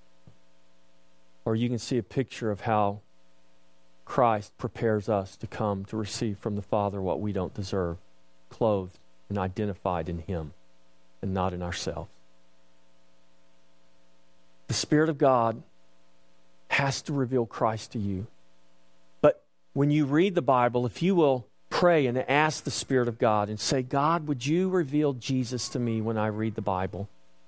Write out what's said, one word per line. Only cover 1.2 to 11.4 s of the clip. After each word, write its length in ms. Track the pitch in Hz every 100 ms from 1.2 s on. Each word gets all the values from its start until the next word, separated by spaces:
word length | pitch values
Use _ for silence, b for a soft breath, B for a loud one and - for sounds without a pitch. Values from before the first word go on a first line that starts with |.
| - -
Or 120 | - 113
you 120 | 120
can 120 | 120
see 180 | - 127
a 40 |
picture 500 | 104 - 127 - 113
of 80 | 101
how 400 | - 107 101 104 - - - - - - - - - -
Christ 520 | - - 120 107 - -
prepares 520 | 120 - 117 107 101
us 280 | 104 95 -
to 100 | -
come 360 | - 107 98 98
to 100 | 110
receive 420 | 101 - 113 101
from 160 | 110
the 80 | 101
Father 400 | - 107 101 101
what 180 | 95 73
we 120 | 104
don't 200 | 98 90
deserve, 460 | - 95 98 87 85 - - - - -
clothed 500 | - 113 104 92 - - - -
and 80 | 101
identified 720 | 92 92 104 90 98 90 82
in 120 | 85
Him 320 | 80 87 76 - - - - - - -
and 140 | 98
not 180 | 95